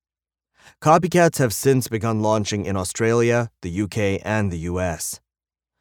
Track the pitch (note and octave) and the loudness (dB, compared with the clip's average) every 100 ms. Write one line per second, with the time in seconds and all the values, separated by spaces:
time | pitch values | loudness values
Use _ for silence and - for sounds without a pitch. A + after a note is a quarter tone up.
0 | _ _ _ _ _ _ - - D3+ E3+ | _ _ _ _ _ _ -20 -2 4 4
1 | E3+ F3+ E3+ - B2+ - C3+ C3 - A2+ | 4 4 4 2 -2 0 2 2 0 -4
2 | A2+ A2 G#2+ A2 G2+ G#2 F2+ G2 F#2 - | -2 0 0 0 -2 -4 -4 -4 -4 -2
3 | A2+ A#2 A#2 A#2 A#2 _ F2+ F2 G2+ A#2 | 2 2 2 2 -2 _ -8 -4 -4 -2
4 | G2 G2 F#2+ G#2+ G2+ E2+ E2+ F2+ F2+ D#2 | -2 -2 -2 -2 -2 -4 -6 -4 -4 -4
5 | - - _ _ _ _ _ _ | -10 -12 _ _ _ _ _ _